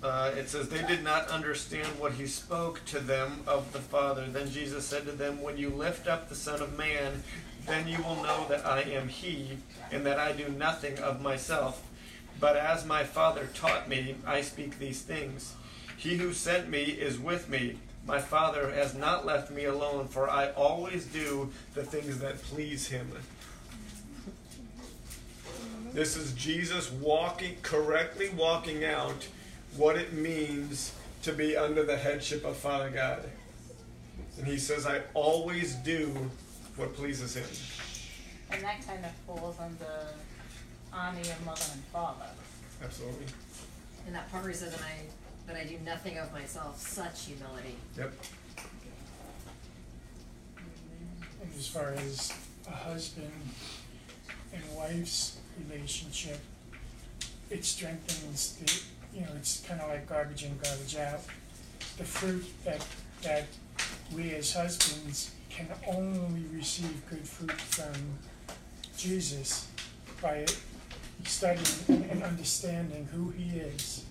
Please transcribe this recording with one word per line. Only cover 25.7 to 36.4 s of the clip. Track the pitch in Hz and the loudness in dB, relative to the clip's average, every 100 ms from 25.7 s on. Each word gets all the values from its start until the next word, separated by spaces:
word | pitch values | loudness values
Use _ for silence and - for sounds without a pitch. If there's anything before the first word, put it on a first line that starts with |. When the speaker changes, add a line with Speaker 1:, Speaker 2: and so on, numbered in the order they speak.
| 220 165 | -6 -4
Speaker 1:
This | 135 156 160 | 2 2 2
is | 147 | -2
Jesus | 120 139 165 175 180 131 | -2 0 2 2 0 0
walking, | 127 147 156 170 175 185 180 | 0 6 6 6 0 -4 -4
correctly | - 156 151 156 165 180 196 | 2 4 6 6 4 2 0
walking | 175 160 165 170 151 | 6 6 6 2 0
out | 156 151 135 135 - - - - - 139 | 2 2 2 -2 -6 -10 -14 -14 -10 8
what | 151 156 | 10 10
it | 170 | 4
means | 165 160 160 151 143 143 139 - - - - | 0 2 2 2 0 -2 -2 -4 -6 -10 -4
to | - | -2
be | 147 151 156 | 4 4 6
under | 151 151 | 6 6
the | 147 139 | 6 6
headship | 139 143 - 147 | 4 2 2 0
of | 143 139 | 0 0
Father | 143 139 135 | 2 2 2
God. | 131 131 - - - - - - - - - - - - - | 2 2 2 -4 -10 -12 -14 -14 -14 -14 -14 -12 -10 -10 -4
And | 135 | 0
he | 139 | 2
says, | 139 147 143 | 2 2 4
"I | 139 - | 2 2
always | 156 151 165 165 175 170 127 | 6 8 8 4 2 0 0
do | 139 165 151 135 131 123 | 0 2 2 0 -2 -4